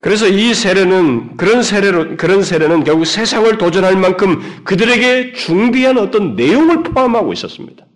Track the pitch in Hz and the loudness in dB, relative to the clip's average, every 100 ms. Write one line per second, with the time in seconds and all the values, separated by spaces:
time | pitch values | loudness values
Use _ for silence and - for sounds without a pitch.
0 | - 208 214 196 233 226 190 185 185 185 | -2 0 2 2 0 0 0 2 2 2
1 | 165 120 - - 180 240 226 208 196 175 | 2 0 -6 -4 0 0 0 0 0 0
2 | 165 160 165 196 196 170 156 170 143 160 | -4 -4 0 2 2 0 2 2 2 0
3 | 165 202 226 254 226 214 175 175 185 190 | 0 -2 -2 0 0 2 0 2 2 2
4 | 185 185 196 160 - - - 190 233 240 | 0 0 0 0 -4 -14 -4 0 0 2
5 | 247 254 254 - - 170 233 254 262 254 | 2 0 -2 -10 -4 0 2 2 2 0
6 | 202 214 185 107 127 233 320 330 330 - | 0 -2 -2 -2 0 2 2 2 -2 -2
7 | 254 233 156 90 85 - - - _ | 0 0 -2 -6 -10 -14 -20 -20 _